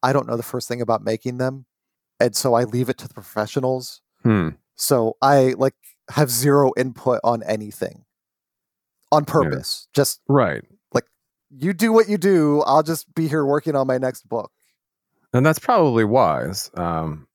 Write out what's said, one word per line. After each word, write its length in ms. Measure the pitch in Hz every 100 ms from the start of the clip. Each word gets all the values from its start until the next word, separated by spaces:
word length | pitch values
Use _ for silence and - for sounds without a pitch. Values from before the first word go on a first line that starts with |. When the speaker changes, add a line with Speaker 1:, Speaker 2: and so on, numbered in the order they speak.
Speaker 1:
I 100 | 127
don't 140 | 135 117
know 100 | 117
the 60 |
first 240 | 117 123 -
thing 120 | 120
about 220 | 117 110
making 340 | 107 110 127 123
them, 260 | 127 135 127 _ _ _ _ -
and 140 | 120
so 200 | - 135
I 100 | 117
leave 240 | 120 120 123
it 100 | 131
to 100 | 117
the 60 |
professionals. 880 | - - - 107 - 127 131 127 - _ _
Speaker 2:
Hmm. 240 | 117 107 80 78 _ -
Speaker 1:
So 380 | - 131 113 -
I, 320 | 135 143 131 120
like, 180 | 135 - _ _ -
have 200 | - 143
zero 420 | 117 139 143 135 -
input 440 | 127 120 - 120
on 180 | - 117
anything 600 | 104 107 107 - 92 - _ _ _ _ _ _ _ _ _ _ _
on 120 | 151
Speaker 2:
Yeah. 40 | 151
Speaker 1:
purpose. 640 | 160 85 135 - - -
Just 260 | - 139 - -
Speaker 2:
Right. 340 | 139 104 60 - _ _
Speaker 1:
like, 140 | 123 - _ _ _ _
"You 220 | 139 156
do 200 | 175 226
what 140 | 220 220
you 80 | 208
do, 420 | 190 185 151 147 147
I'll 160 | 139
just 320 | 156 160 -
be 120 | - 160
here 200 | 156 139
working 280 | 147 160
on 120 | 143 135
my 100 | 127
next 320 | 131 127 -
book." 240 | 117 101 _ _ _ _ _ _ _ _
Speaker 2:
And 140 | 127 147
that's 120 | 156
probably 460 | - 233 156 113
wise, 680 | 107 123 95 69 65 95 -
um, 520 | - 85 82 80 76 -